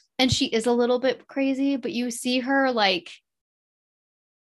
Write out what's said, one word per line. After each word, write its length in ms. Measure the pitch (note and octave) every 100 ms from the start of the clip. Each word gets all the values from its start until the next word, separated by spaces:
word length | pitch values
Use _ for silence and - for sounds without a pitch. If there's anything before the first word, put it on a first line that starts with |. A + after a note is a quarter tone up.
| _ -
and 140 | A#3+
she 140 | - C4
is 180 | A3+ A#3+
a 60 |
little 260 | A#3+ A#3+ B3
bit 280 | C4 A#3+ -
crazy, 500 | - C4+ C4+ C#4 C#4
but 160 | A#3+
you 180 | A3+ B3
see 280 | A#3 B3+ B3+
her, 300 | B3 C#4 C4+
like, 380 | A#3 G3+ F#3 - - _ _ _ _ _ _ _ _ _ _ _ _ _